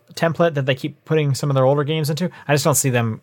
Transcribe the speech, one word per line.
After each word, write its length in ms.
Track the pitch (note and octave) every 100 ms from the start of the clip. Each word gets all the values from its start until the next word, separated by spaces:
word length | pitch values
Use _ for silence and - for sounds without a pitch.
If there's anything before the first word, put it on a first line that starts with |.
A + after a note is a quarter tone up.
| -
template 400 | - E3 D#3+ E3+
that 140 | C#3+ C3+
they 80 | C3
keep 280 | D3+ - -
putting 280 | D#3 D3
some 160 | C3 D3
of 60 | C3+
their 100 | C3
older 180 | D3
games 280 | C#3+ D#3+ D3
into. 180 | D#3 F3 - -
I 60 |
just 100 | -
don't 120 | E3+ C3+
see 160 | C3+
them, 300 | A#2+ A2+ A2